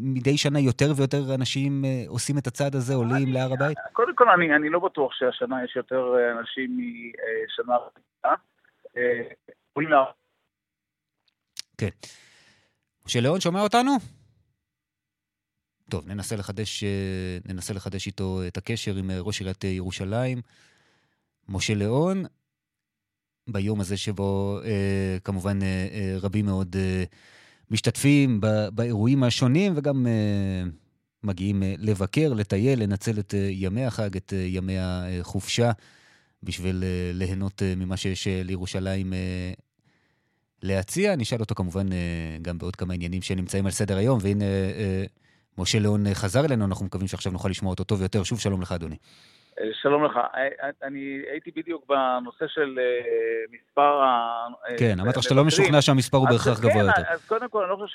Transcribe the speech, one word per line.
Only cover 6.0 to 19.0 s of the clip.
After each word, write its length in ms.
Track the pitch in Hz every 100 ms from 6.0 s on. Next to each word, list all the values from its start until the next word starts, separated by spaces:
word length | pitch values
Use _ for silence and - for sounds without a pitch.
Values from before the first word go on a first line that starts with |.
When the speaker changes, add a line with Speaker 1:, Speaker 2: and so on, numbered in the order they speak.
| 123 123
Speaker 2:
אה, 220 | 120 117
אנשים 380 | 113 - 131 123 120 117 117 117 110 113 110
משנה 300 | - 117 120
רגילה. 600 | - - _ _ 156 156 - _ _ _ - 123
אה, 240 | 123 117 117 - - - _
עולים 160 | - 156
להר- 200 | 147 131 - _ _ _ _ _ _ _ _ _ _ _ _ _ - - -
Speaker 1:
כן. 120 | 107 - - - - _ _ _ _ _ _ _ -
משה 140 | 120
ליאון, 180 | 123 185
שומע 200 | 185 185
אותנו? 300 | 208 233 254 277 - - _ _ _ _ _ _ _ _ _ _ _ _ _ _ _ _ -
טוב, 180 | 101 78
ננסה 280 | 101 95 107
לחדש, 480 | 98 101 107 -
אה, 60 | 104 98 98 95 92 90 -
ננסה 280 | 92 87
לחדש 340 | 98 98 92 101
איתו 340 | - 95 92 90
את 100 | 90
הקשר 380 | - 117 -
עם, 160 | 95